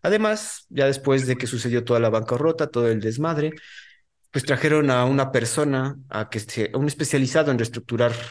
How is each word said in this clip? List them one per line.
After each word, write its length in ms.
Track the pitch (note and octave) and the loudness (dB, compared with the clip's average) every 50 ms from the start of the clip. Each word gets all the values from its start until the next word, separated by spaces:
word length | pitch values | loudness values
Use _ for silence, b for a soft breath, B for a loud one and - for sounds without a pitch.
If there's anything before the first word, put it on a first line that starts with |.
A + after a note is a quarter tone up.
Además, 640 | - E3+ G3+ G#3+ G#3+ G#3+ A3 G#3+ - - - - - _ | 2 2 2 2 2 0 -2 -2 -6 -10 -12 -14 -16 _
ya 160 | - C#3 C#3 | 0 2 2
después 420 | C#3 C3+ C3+ C3+ C#3 C3+ C3+ C3 | 2 2 0 2 2 2 2 2
de 80 | B2+ B2+ | 0 -2
que 120 | B2+ C3 | -2 -2
sucedió 360 | A#2 B2 A#2+ A#2+ A#2+ A#2+ A#2+ A2+ | -4 -4 -4 -2 0 0 0 2
toda 160 | A#2+ B2 A#2 | 2 2 4
la 100 | A#2 A2+ | 4 4
bancarrota, 580 | A2 A2 A2 - B2 A#2+ D3 E3 D#3+ E3 D#3 | 2 0 0 -2 -2 0 2 0 2 0 -2
todo 200 | C3 - A#2+ A#2+ | -2 0 0 2
el 140 | A#2 A2+ A2 | 2 2 0
desmadre, 500 | G2+ A2 A2+ C3 D3+ E3 E3 D3 D3 D#3 D#3 B B B B B B B B B B _ _ _ _ _ | -2 -4 -2 -2 -2 -2 0 -2 -2 -4 -4 B B B B B B B B B B _ _ _ _ _
pues 140 | - C#3 - | -6 -6 -2
trajeron 460 | - C#3 B2 - D3+ D3+ D#3 D3 C#3 | 0 -2 0 2 2 4 4 4 4
a 140 | B2+ B2 B2 | 4 4 2
una 260 | B2+ C#3 C#3 C3+ C3+ | 2 2 2 0 2
persona, 680 | C3+ B2+ A#2 A2+ - D#3+ D3+ C#3+ C#3 C3 C3 C#3 C#3+ C#3 - | 0 0 0 0 -2 0 0 0 0 0 -2 -4 -6 -10 -14
a 220 | - - G#2+ G#2+ - | -8 -6 -6 -6 -6
que 100 | - A2 | -8 -10
se, 320 | G#2+ - - A#2 G#2+ - - | -8 -8 -4 -4 -4 -2 -2
un 120 | C3+ C#3 | -2 -2
especializado 640 | D3 C#3+ - D3+ - - C#3 C3+ B2+ - D#3+ D3+ C#3+ | -2 -2 -4 -4 0 0 0 0 2 2 2 2 2
en 60 | C3 | 2
reestructurar 560 | A#2 A2+ A2+ - A#2 - - A#2+ A2+ A#2+ A#2+ A#2 - - - | 0 -2 -2 -4 -10 -8 -6 0 0 2 0 0 -4 -10 -14